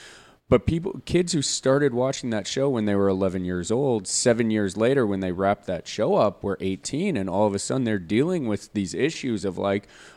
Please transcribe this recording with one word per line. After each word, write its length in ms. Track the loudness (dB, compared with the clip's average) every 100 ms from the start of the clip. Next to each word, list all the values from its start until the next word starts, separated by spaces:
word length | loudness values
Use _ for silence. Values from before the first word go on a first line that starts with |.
| -20 -20 -20 _ _
But 160 | 2 2
people, 360 | -2 -4 -8 -2
kids 280 | 0 0
who 80 | 0
started 520 | -2 -2 2 4 2
watching 360 | 2 0 -2 -4
that 140 | -4 -2
show 220 | -2 0
when 160 | 0 2
they 100 | 2
were 120 | 2
eleven 380 | 2 0 0 -2
years 260 | -4 -2
old, 360 | 0 2 0 -2
seven 440 | 0 2 2 2
years 240 | 2 0 2
later 300 | 2 4 2
when 120 | 0
they 120 | -2
wrapped 360 | 0 2 0 -2
that 200 | -6 -6
show 280 | -2 0 2
up, 280 | 2 0
were 140 | -6 -4
eighteen, 560 | -4 -4 -6 -4 -2 -2
and 140 | -2
all 180 | 0 0
of 80 | 0
a 40 |
sudden 260 | -4 -2 0
they're 120 | -2
dealing 480 | 0 0 2 0 -2
with 260 | -4 -4
these 200 | -4 -4
issues 520 | -2 -2 -2 -4 -4 -4
of, 120 | -2
like, 300 | -2 -2 -4 -18 -20